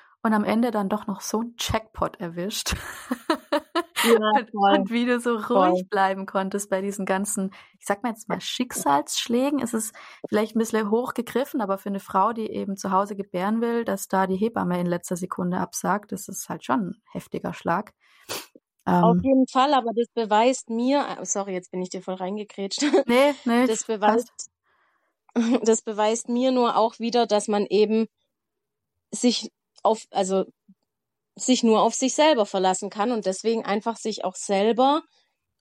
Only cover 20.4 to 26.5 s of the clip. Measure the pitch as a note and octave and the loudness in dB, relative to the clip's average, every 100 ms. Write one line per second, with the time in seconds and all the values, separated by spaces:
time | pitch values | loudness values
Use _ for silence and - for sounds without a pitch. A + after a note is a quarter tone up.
20.4 | A#3+ C4 - A3+ B3 C#4+ B3+ F#3 F#3+ G3+ | 4 2 -2 -2 2 2 0 -6 -6 -4
21.4 | G3 F#3 F3+ F#3 F#3 F#3+ F#3 F#3 F#3 G#3 | -4 -6 -6 -8 -6 -8 -8 -6 -6 -8
22.4 | G#3 - G3 - D4 C4 C4 A#3+ C#4+ C4+ | -8 -8 -8 -2 2 2 4 4 4 2
23.4 | B3 A#3 B3+ A3 - A3 G#3 A3 A#3+ - | 0 2 2 0 -4 0 2 2 0 -10
24.4 | - _ _ _ _ _ _ _ _ A#3+ | -20 _ _ _ _ _ _ _ _ -2
25.4 | A3+ B3 A3 A3 - G#3 G#3+ A3+ - A#3+ | 2 2 2 0 0 -2 0 0 -2 0
26.4 | C4 | 2